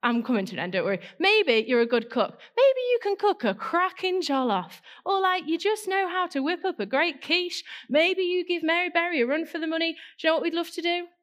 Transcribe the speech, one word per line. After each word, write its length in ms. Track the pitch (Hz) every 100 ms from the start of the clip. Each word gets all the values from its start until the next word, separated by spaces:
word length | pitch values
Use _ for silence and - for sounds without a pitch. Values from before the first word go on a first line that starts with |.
I'm 220 | 247 233
coming 220 | 233 233 190
to 80 |
an 60 | 175
end, 120 | 175
don't 140 | 180 175
worry. 160 | 190 - -
Maybe 460 | 359 427 339 226 220
you're 140 | 247
a 40 | 233
good 240 | 240 233
cook. 300 | 247 202 - - -
Maybe 240 | 539 523 494
you 80 | 480
can 140 | 403 392
cook 260 | 415 359
a 100 | 226
cracking 680 | 190 - 339 370 359 370 370
jollof. 580 | 311 277 254 196 170 - - - -
Or, 140 | 392
like, 260 | 381 370 294
you 120 | 330
just 320 | 392 427 381
know 180 | 381 381
how 180 | 359 359
to 120 | 277
whip 220 | 269 349
up 160 | 381 349
a 60 | 202
great 360 | 262 339 285
quiche. 440 | - 339 349 - - - -
Maybe 340 | 277 339 370
you 220 | 359 359 349
give 180 | 349
Mary 240 | 311 339 359
Berry 300 | 349 339 330
a 80 | 240
run 180 | 302 320
for 140 | 330
the 80 | 320
money. 240 | 320 330
Do 60 | 320 - -
you 100 | 320
know 60 | 320
what 80 |
we'd 100 | 330
love 180 | 330 339
to 100 | -
do? 280 | 339 349 349 _